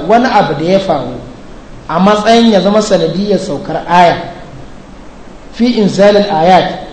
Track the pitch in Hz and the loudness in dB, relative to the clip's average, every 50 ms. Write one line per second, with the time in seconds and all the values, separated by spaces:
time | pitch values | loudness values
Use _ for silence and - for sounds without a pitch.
0 | 151 165 214 240 254 247 214 208 175 151 156 143 156 170 190 196 190 - 165 143 | 0 2 2 2 2 2 0 0 0 0 -2 -4 -2 0 0 0 0 -2 -4 -4
1 | 127 123 123 - - - - - - - - - - - - - - - 156 170 | -4 -8 -12 -12 -14 -16 -18 -20 -20 -20 -20 -20 -20 -20 -20 -16 -10 -6 -2 0
2 | 185 202 214 214 196 220 226 233 233 233 214 185 170 202 208 214 208 - 202 170 | 2 2 2 2 2 2 4 4 4 4 4 2 2 2 2 2 0 0 0 0
3 | 165 160 - 180 202 208 196 160 - - 143 139 - - 156 156 - - 170 180 | 0 -2 -4 -4 -2 -2 -2 -2 -2 -4 -8 -8 -8 -8 -8 -8 -4 0 2 4
4 | 180 170 151 - - - - - - - - - - - - - - - - - | 4 4 2 0 -6 -12 -14 -16 -18 -18 -18 -18 -18 -18 -20 -20 -20 -20 -20 -20
5 | - - - - - - - - - - - - 226 247 240 220 208 180 - 185 | -20 -20 -20 -20 -20 -20 -20 -20 -20 -12 -6 -2 0 0 2 2 0 0 2 2
6 | 196 208 202 202 202 - 160 156 160 180 185 170 147 131 - - - - | 4 4 4 4 2 0 0 0 2 4 4 4 2 0 -4 -10 -12 -14